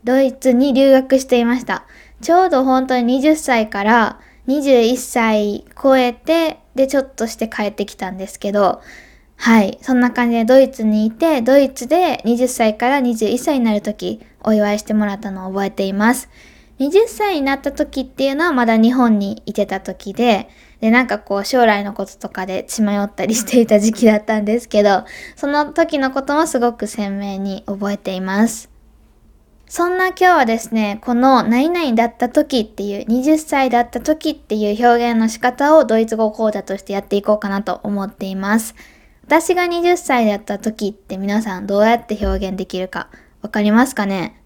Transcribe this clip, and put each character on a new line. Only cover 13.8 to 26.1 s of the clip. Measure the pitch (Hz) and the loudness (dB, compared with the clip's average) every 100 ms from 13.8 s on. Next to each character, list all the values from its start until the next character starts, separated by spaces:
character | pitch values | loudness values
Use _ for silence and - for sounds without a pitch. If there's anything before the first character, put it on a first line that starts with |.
時、 | 208 208 180 220 - _ | -4 -8 -8 -8 -14 _
お | - | 0
祝 | 220 208 | 2 2
い | 208 | -2
し | |
て | - | -2
も | 214 | -2
ら | 208 | -2
っ | 196 | -4
た | 202 | -10
の | 190 185 | -10 -8
を | |
覚 | 190 | -6
え | 196 | -6
て | 220 | -4
い | 196 | -4
ま | 196 214 | 0 0
す。 | 262 - - - - _ _ | 0 -6 -20 -20 -20 _ _
二 | 277 | 0
十 | 370 453 | 2 2
歳 | - 415 | -2 -2
に | 349 | -2
な | 277 | -2
っ | 277 | -2
た | 277 | -4
時 | 277 294 - | -4 -6 -4
っ | 262 | -10
て | - | -4
い | 269 | -4
う | 277 | 0
の | |
は | 349 | 0
ま | 269 233 | 0 2
だ | 226 | 4
日 | 226 | 2
本 | 254 240 208 | 2 2 2
に | 196 220 - | -2 -8 -8
い | |
て | 208 202 | -4 -4
た | 190 | -4
時 | - 190 - | -8 -12 -12
で、 | 196 240 196 - _ _ _ | -2 0 0 -2 _ _ _
で、 | 226 | 2
な | 233 | 2
ん | 247 | 2
か | 208 | -4
こ | - 196 | -4 -6
う | |
将 | 202 262 233 | -2 2 4
来 | 208 | 2
の | 202 | -2
こ | 202 196 | -8 -12
と | - | -10
と | - | -14
か | - 190 | -10 -8
で | 185 - | -8 -8
血 | - | -4
迷 | 208 202 | -2 -2
っ | 202 | -4
た | - - | -6 -4
り | |
し | 226 | -4
て | - 247 | 2 2
い | 226 | 4
た | 214 | 4
時 | 214 | 2
期 | 220 233 | 2 4
だ | 214 | 4
っ | |
た | 214 220 | 0 -4
ん | |
で | 208 233 | 0 -4
す | - | 0
け | 208 | 2
ど、 | 208 190 - - - - | 4 2 -2 -20 -20 -10
そ | 277 | -4
の | 294 294 | -2 -2
時 | 302 330 302 | 0 0 0
の | 269 | -2